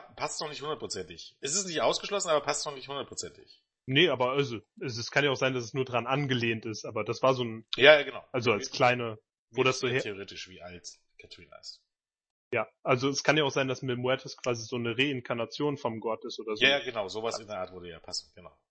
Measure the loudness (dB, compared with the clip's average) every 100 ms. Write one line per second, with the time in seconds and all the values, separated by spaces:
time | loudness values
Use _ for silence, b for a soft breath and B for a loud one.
0 | -2 -6 -6 -4 -8 -8 -6 -6 -6 -8
1 | -10 -12 -16 _ -4 -4 -2 0 2 2
2 | -2 -4 2 2 2 -2 -4 -8 -8 -8
3 | -8 -10 -12 -14 -20 _ _ _ 0 4
4 | 4 4 2 2 0 -2 _ -10 -8 -6
5 | -2 2 2 2 2 0 -4 -4 -2 -2
6 | 0 0 2 2 2 0 -4 -8 -6 -4
7 | -4 2 4 4 0 -6 -8 6 10 10
8 | 6 -8 -6 0 2 2 0 2 4 4
9 | -2 -8 _ _ _ 2 2 2 0 0
10 | -2 -8 -10 -12 -14 -16 -16 -14 -16 -20
11 | _ _ -20 -20 -18 -18 -16 -18 _ _
12 | _ _ _ _ -4 -2 -2 _ 2 2
13 | 2 0 2 4 2 2 0 -2 -2 -2
14 | 0 -2 -4 -6 -4 -4 -4 -4 -4 0
15 | 0 0 -4 -4 -4 -2 -2 -2 -4 -4
16 | -4 -4 -6 -10 -6 2 4 4 0 -4
17 | -4 -4 -4 -4 -6 -8 -8 -10 -14 -14
18 | -10 -12 -12 -20 -20 _ _